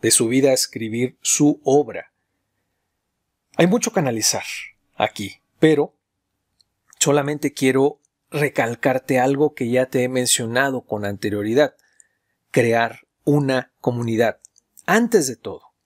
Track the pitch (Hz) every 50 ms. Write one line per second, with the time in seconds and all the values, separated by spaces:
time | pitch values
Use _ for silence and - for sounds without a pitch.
0 | - 113 110 - 120 113 123 131 135 139 131 127 - - - 110 113 110 107 117
1 | 123 127 - _ _ - - - 151 147 - - _ - 135 147 147 - 104 87
2 | - _ _ _ _ _ _ _ _ _ _ _ _ _ _ _ _ _ _ _
3 | _ _ _ _ _ _ _ _ _ _ _ - 165 175 185 247 - - - 196
4 | 160 135 120 113 104 - - 101 - - - - - - _ _ _ _ _ _
5 | - 107 - - 104 98 - _ _ _ _ _ - 156 156 143 147 - _ _
6 | _ _ _ _ _ _ _ _ _ _ _ _ _ _ _ _ _ _ _ _
7 | - - 139 147 143 143 151 147 - 139 - - - 131 127 135 135 147 - _
8 | _ _ _ _ _ _ - 151 147 143 - - 127 117 117 - - 143 127 131
9 | - - 143 127 123 131 139 139 151 147 - - 135 117 120 127 131 127 - 131
10 | 123 127 131 127 123 123 - - 127 113 113 123 135 139 131 127 - _ - 107
11 | 104 101 101 98 - 107 101 104 104 107 113 131 147 135 _ _ _ _ _ _
12 | - _ _ _ _ _ _ _ _ _ _ 139 120 117 113 117 117 117 117 -
13 | _ _ _ _ _ - 143 147 143 135 135 131 123 _ _ _ - - 123 120
14 | 120 117 113 110 117 113 - _ _ - _ _ _ _ _ _ - - 175 220
15 | 240 226 233 208 151 131 123 _ _ - - - _ _ _ _ _